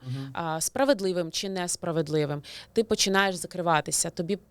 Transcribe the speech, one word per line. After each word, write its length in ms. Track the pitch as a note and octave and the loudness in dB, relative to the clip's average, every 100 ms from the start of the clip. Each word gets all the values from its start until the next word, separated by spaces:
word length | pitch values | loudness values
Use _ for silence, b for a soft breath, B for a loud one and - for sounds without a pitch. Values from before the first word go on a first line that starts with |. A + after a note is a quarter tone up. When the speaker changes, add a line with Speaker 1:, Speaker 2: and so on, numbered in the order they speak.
| C3 | -8
Speaker 1:
Мгм. 240 | C3+ C3+ | -8 -6
Speaker 2:
а, 280 | C3+ E3 D#3+ | -4 -4 -2
справедливим 680 | - - C4+ A#3 F#3+ F3+ E3 | -2 2 4 4 2 0 -2
чи 180 | - G3 | -4 -4
несправедливим, 920 | F#3+ F3 - F3 D#3+ D3+ D#3 D3 D3 B B B | -4 -4 -4 -2 0 0 0 0 -2 B B B
ти 120 | - | 0
починаєш 520 | A3 G#3+ G3+ F#3+ G3 F3+ | 2 2 4 4 2 0
закриватися, 760 | - F3+ E3+ D#3 D3 - E3+ | -6 -2 2 2 2 -2 -2
тобі 280 | - E3+ G3 - | -2 -2 -4 -6